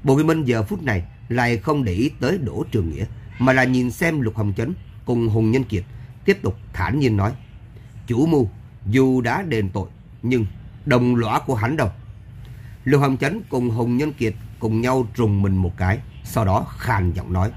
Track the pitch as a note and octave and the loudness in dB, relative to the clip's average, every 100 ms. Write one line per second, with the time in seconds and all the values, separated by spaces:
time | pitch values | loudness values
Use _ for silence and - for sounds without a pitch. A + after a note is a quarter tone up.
0 | C#3+ C#3 D#3 D#3+ C3 A2+ G2+ G3+ D3 G2 | 4 4 4 2 0 0 0 -4 -2 -2
1 | E2+ - - A#2+ A#2+ A2+ - D3 A#2+ F2+ | -4 -14 -4 0 0 0 0 0 0 0
2 | C#3 - B2+ F#3 B2 G2 - A2+ E2+ C#2+ | -2 0 -2 0 -4 -6 -2 -2 -2 -4
3 | G2+ - - - B2+ C3 B2+ B2+ B2 A2 | -6 -8 -16 0 2 4 4 2 0 -2
4 | E3 D#3 A2 G#2+ G#2 G2 A#2+ F3+ - - | -2 0 -2 -2 -2 -2 -4 -6 -12 -12
5 | - A#2+ A2+ A2 A2 C3 B2+ G2 - - | -2 0 2 2 4 2 0 -4 -6 -14
6 | - - - G3 - - - - D#2+ C3+ | -16 -2 0 2 0 -6 -12 -4 -2 2
7 | C3 G#2 G2+ C3 - - - - - - | 2 4 2 -2 -14 -20 -20 -20 -20 -18
8 | - A#2 E3 D3+ G#2 - - - G2 B2 | -4 2 4 4 2 -4 -20 -10 0 4
9 | C3 B2+ A#2 C#3+ F#3 A2+ F#2+ G2 F#2 - | 4 4 0 -2 -2 -2 0 -4 -6 -12
10 | - - A#2+ B2+ G2+ - - - D3 B2+ | -20 -8 0 2 0 -4 -16 -8 2 4
11 | B2 B2 A2 C#3 - A#2+ A#2 D#3 A2+ - | 4 2 2 0 0 0 0 0 -2 -2
12 | - - - - - - - - C3 C#3 | -18 -18 -18 -18 -16 -16 -16 -6 2 4
13 | C#3 C3 C#3 G#3+ - C3 B2 A2+ A#2 A#2+ | 4 2 0 -2 -2 0 0 0 2 2
14 | D3+ D3 A2+ - - - A2 A2 B2 C3 | 0 0 -2 -2 -12 -4 0 2 2 2
15 | A2+ - A2+ G2+ G2 F#2+ F2+ - F#2 - | 0 0 2 4 4 2 0 0 0 0
16 | - - - - G2+ F#2+ D3+ - - G#2 | -4 -14 -4 0 2 2 0 -6 0 2
17 | F2+ F2 - F2+ G2+ | 2 0 -2 0 0